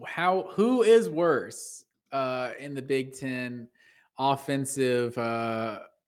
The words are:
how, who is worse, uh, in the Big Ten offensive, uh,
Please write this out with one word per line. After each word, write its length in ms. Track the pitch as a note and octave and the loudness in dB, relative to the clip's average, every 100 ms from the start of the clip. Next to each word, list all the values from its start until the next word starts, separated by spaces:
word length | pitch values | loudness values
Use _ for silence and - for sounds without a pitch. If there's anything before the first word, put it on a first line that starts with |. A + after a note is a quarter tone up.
| A#2+ | -10
how, 400 | - F3+ F#3+ F#3 | -2 2 2 0
who 320 | - A3+ B3+ | 2 4 6
is 260 | G#3+ A3+ F3+ | 8 6 6
worse, 760 | D#3 E3+ B2+ C#3+ - - - - _ _ | 2 2 2 -2 -10 -16 -18 -20 _ _
uh, 380 | C#3 C3 B2+ B2 - | -4 -2 -4 -6 -8
in 160 | C#3+ | -10
the 80 | C#3 | -8
Big 320 | C3+ C3+ C3 | -2 0 -2
Ten 540 | - C3+ B2+ B2 B2 A#2 _ _ _ _ - C#3 | -6 -6 -4 -6 -8 -14 _ _ _ _ -2 0
offensive, 840 | C#3 - C#3 C3+ C3+ B2+ B2 A#2+ A#2+ | 0 0 -2 -2 0 2 2 0 -2
uh, 640 | A#2 A#2 A2+ A2+ A2+ G#2 - _ | -2 -2 -2 -4 -4 -8 -14 _